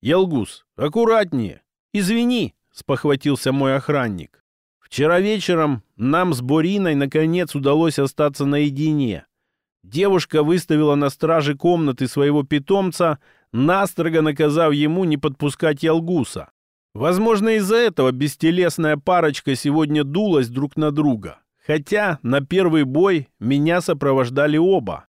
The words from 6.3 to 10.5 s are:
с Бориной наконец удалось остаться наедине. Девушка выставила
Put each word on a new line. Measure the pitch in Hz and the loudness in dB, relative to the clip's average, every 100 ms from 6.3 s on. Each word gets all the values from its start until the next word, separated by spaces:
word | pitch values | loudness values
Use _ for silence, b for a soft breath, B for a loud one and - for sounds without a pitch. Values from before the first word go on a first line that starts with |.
с | 135 | -2
Бориной | 123 156 160 202 185 143 | 0 0 2 0 0 0
наконец | 139 156 160 175 170 | 0 0 0 0 -2
удалось | 143 139 147 165 143 | -2 0 2 2 0
остаться | 139 - 147 143 139 | -4 0 -2 0 -2
наедине. | 143 147 135 156 151 131 85 - _ _ _ _ _ | 0 0 0 -2 0 -2 -4 -12 _ _ _ _ _
Девушка | 90 123 196 190 - 156 | -10 -2 2 0 0 0
выставила | 151 | 2